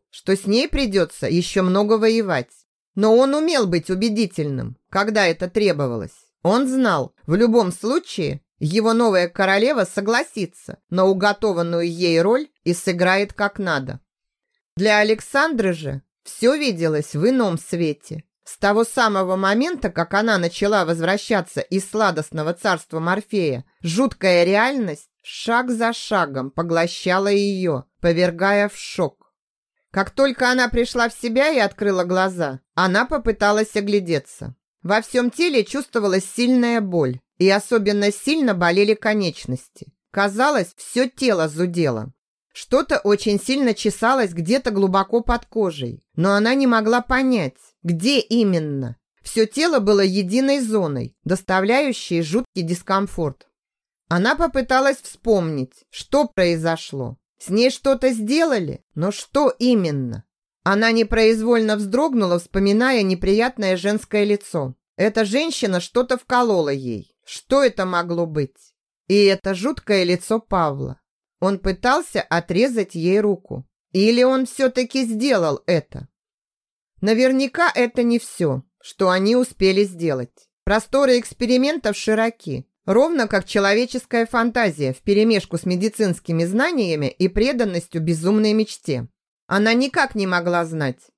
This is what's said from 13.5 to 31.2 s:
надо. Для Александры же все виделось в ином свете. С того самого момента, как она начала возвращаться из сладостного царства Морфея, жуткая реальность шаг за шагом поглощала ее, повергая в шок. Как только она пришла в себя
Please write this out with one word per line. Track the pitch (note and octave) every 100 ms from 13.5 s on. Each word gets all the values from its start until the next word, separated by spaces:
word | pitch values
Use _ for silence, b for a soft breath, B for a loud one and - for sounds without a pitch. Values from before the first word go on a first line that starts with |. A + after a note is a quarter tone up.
| G3+
надо. | F#3+ D3+ C3 C3 _ _ _ _ _ _ _ -
Для | G#3 G#3
Александры | G#3+ A3 - C#4 D#4 C4 G3
же | E3+ D3+ C#3 - _
все | - - A#3
виделось | D4 C#4+ F3+ E3 D3+ D3+
в | D3 G3
ином | C4 G#3+ E3+
свете. | - F3 E3 D3 - D#3 - _
С | - -
того | G3+ G#3
самого | A3+ - A3+ G3 F#3 F#3
момента, | F#3+ G#3+ D4+ F4+ G#3
как | F3 E3+
она | G3 A3+ G3+
начала | E3+ - G3+ G#3
возвращаться | E3 E3+ E3 G3+ - G#3 F3 -
из | - F#3 F#3+
сладостного | G#3+ G#3 D#3+ D3+ D#3+ D#3
царства | F3 G#3+ F3 - D#3+
Морфея, | E3 G3 - G#3 E3 B2 - _
жуткая | E3+ E3+ C4 - F#3+ F3
реальность | E3+ G3+ A#3+ C#4 G#3 D3+ - _
шаг | - - - A#3 B3+
за | A3+ A3+
шагом | A#3 - G3+ D#3 C3+ C3
поглощала | - E3+ E3 E3+ - F#3 F3+ G3
ее, | G3+ G3+ G3 F3+ C#3 - _
повергая | E3+ E3+ F3+ E3+ F#3+ G3+ G#3
в | -
шок. | - - D#3+ - _ _ _ _ _ _ _
Как | - G3+
только | - C4+ B3 B3
она | B3+ A#3+
пришла | A#3 A#3+ B3 A#3
в |
себя | -